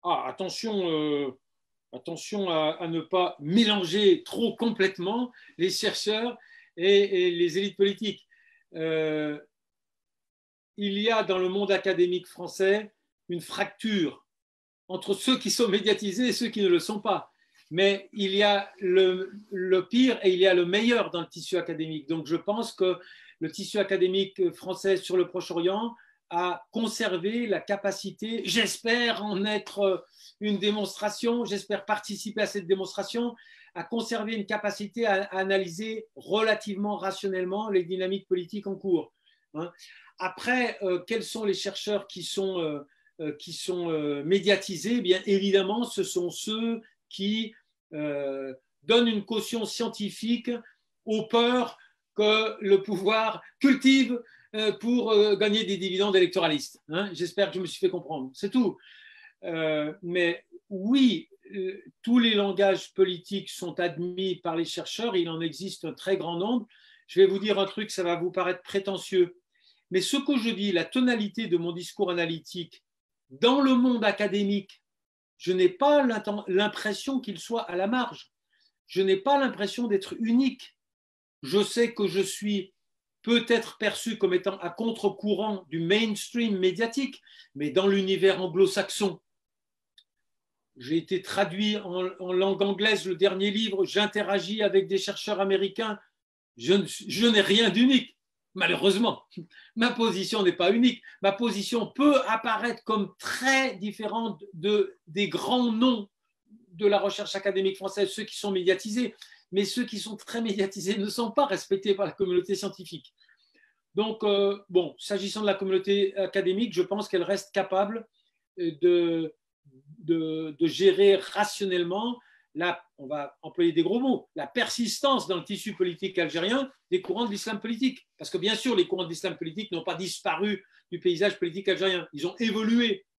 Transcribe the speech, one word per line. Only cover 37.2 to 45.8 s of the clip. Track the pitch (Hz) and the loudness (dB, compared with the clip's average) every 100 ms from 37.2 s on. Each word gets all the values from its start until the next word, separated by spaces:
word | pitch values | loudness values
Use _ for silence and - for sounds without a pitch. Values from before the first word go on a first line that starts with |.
| 202 185 180 196 220 | -4 -4 -4 -4 0
les | 190 | -2
dynamiques | 170 185 185 196 - | -2 -4 -4 -4 -4
politiques | 180 175 208 196 | -4 -4 -10 -8
en | |
cours, | 190 196 165 - _ _ _ _ | -8 0 -2 -2 _ _ _ _
hein. | 151 170 - - - - _ | -10 -10 -12 -20 -20 -20 _
Après, | 185 - - 247 233 - | -8 -6 -2 0 0 -2
euh, | 196 175 180 | -2 -2 -2
quels | 226 | -6
sont | 180 226 | -4 -6
les | 214 | -4
chercheurs | 180 196 190 - 202 - | -2 -4 -8 -4 -4 -4
qui | 185 | -12
sont, | 165 - 190 185 | -8 -4 -4 -2
euh, | 160 147 143 _ _ _ | -4 -6 -10 _ _ _
euh, | 156 | -8
qui | 147 - | -8 -12
sont, | 160 - 180 170 | -10 -6 -4 -2
euh, | 160 147 143 | -2 -2 -4
médiatisés ? | 147 196 180 190 - 175 180 240 | 0 2 4 0 0 -6 -2 -2
Eh | |
bien, | 180 185 196 | 2 2 2
évidemment, | 196 196 196 190 220 | 2 4 2 2 -2